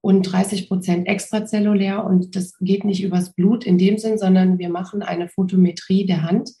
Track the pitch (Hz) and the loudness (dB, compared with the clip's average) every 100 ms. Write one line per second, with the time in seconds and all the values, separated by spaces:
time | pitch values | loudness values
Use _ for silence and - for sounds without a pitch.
0 | 202 190 180 185 196 196 - 185 185 175 | 2 2 2 0 -2 -4 -4 -4 -2 -2
1 | 180 196 - 214 214 214 208 208 196 196 | 0 -4 -4 -6 -4 -2 2 2 0 -2
2 | 190 185 180 190 180 - 185 196 202 185 | 0 0 0 -6 -8 -6 -2 0 0 -2
3 | 185 180 180 - 185 233 - 180 190 214 | -2 -2 -2 0 2 2 2 4 4 2
4 | 220 214 190 185 185 185 175 175 185 202 | -2 -2 2 4 4 0 -2 -6 -6 -10
5 | - 175 175 - 185 190 180 165 - 190 | -8 -6 -6 -4 -2 2 2 2 -2 0
6 | 185 185 160 208 - - | 0 -2 0 -2 -4 -14